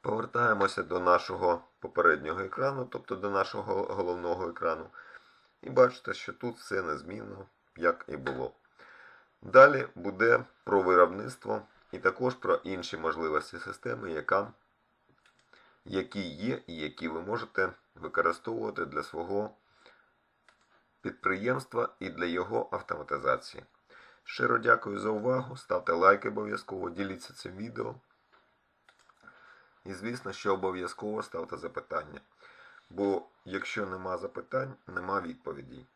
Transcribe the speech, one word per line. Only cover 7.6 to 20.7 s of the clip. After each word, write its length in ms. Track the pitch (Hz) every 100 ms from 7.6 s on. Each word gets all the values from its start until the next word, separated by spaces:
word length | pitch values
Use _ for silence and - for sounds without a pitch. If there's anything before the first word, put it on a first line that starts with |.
| _ -
як 280 | 85 85 -
і 80 | 71
було. 360 | 67 64 64 - _ _ - - - - _ _
Далі 440 | - 123 139 135 123
буде 500 | - 92 92 113 120 123 _
про 180 | - 98
виробництво 800 | 92 90 87 95 117 - 104 107 104 _ _
і 60 | 92
також 360 | 95 95 127
про 200 | 123 92
інші 420 | 85 - 95 85 80
можливості 640 | 80 78 80 76 - 82
системи, 540 | - - - 120 101
яка, 400 | 78 - 95 104 - _ _ _ _ _ _ _ _ _ - - _
які 360 | - 95 92 104
є 420 | 87 73 107 135 -
і 100 | 82
які 320 | 76 - 82
ви 120 | 80
можете 520 | 90 117 - - 92 - _
використовувати 880 | - 78 - 85 82 - 113 107 -
для 180 | 78 73
свого 480 | 71 78 85 98 107 - _ _ - _ _ _ _ _ _ _ _